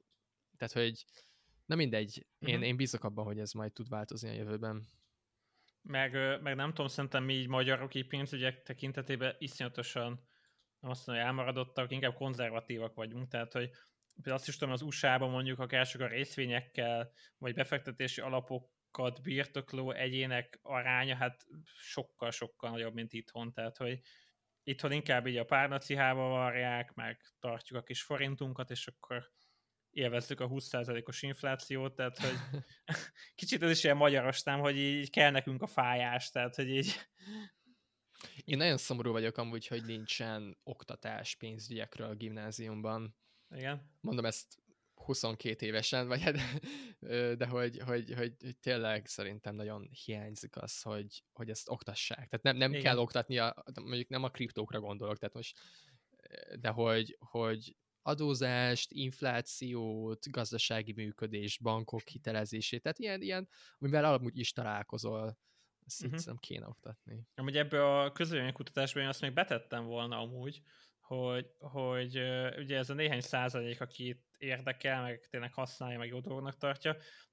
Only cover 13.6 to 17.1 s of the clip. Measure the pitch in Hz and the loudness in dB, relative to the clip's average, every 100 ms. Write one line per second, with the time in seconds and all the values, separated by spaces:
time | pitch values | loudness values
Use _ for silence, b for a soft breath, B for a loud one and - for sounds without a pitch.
13.6 | 123 B B B _ - 135 131 - 143 | -4 B B B _ -10 -2 -2 -2 -2
14.6 | 139 127 151 - 139 127 131 127 131 127 | 0 0 -2 2 6 6 4 0 0 -2
15.6 | 127 131 127 120 123 117 135 - 127 120 | 2 4 2 2 -2 0 -2 -2 0 0
16.6 | 123 - 117 117 117 | -2 -2 0 0 -2